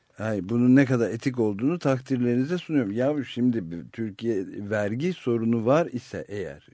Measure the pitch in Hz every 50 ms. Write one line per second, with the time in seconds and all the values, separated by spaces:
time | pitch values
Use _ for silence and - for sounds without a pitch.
0 | _ _ _ - 104 110 110 98 87 95 117 120 123 123 127 139 139 120 131 117
1 | 117 92 107 117 - 139 123 123 110 107 101 98 120 147 175 170 - 143 135 127
2 | 131 - 131 123 120 120 120 127 131 151 180 175 - - 160 139 117 98 104 117
3 | 127 143 151 147 120 - - 120 120 127 113 113 87 82 85 85 64 62 - 113
4 | 113 107 95 - 113 117 110 95 92 - - 98 104 101 110 104 104 101 113 123
5 | 156 185 175 - - 123 117 117 113 113 117 117 107 120 139 160 170 156 127 117
6 | - - - 87 - - 101 104 90 73 69 - - -